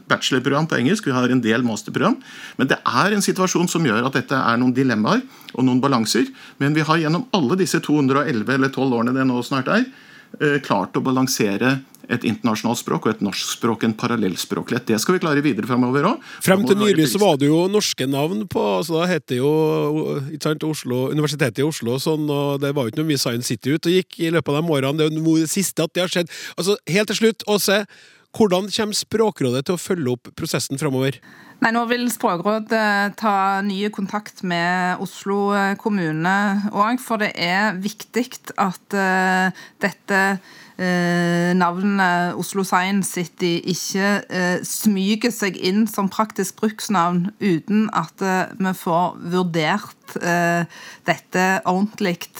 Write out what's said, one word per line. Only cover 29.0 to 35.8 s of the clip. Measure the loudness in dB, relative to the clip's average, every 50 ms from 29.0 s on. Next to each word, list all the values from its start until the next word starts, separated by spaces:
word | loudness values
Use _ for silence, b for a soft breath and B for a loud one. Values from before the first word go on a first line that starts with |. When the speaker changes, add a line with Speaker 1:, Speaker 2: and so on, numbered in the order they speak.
| -6 _ 0 0 0 0 0 0 -2 0 0 -2 -2
Speaker 2:
til | -2 -4
å | -4
følge | -2 -4 -2 -2 0 -2
opp | -2 -4 _ -20 _
prosessen | -10 -6 -4 -4 -4 -4 -4 -6
fremover? | -4 -2 -2 0 0 -2 -2 -4 -6 B B B B B B B B 0
Speaker 3:
Nei, | 0
nå | 0 0 0
vil | 0 -2 -2 0 -4
Språkrådet | -2 0 0 0 0 0 0 0 -2 -2 -2 -2 0 0 2 2 2 2 0 -2 -4
ta | -2 -2 0 0 2 2 0 0 0 -2
nye | -2 -2 -2 -4 -4
kontakt | -4 -6 -8 -6 -6 -8 -8 -10 _ -8 -6
med | -2 -2 0 0 0 0 0 0 -2 -2 -4
Oslo, | -6 -10 -10 -10 -4 -2 0 0 2 2 2
eh, | 2 2 0 -2
kommune | -2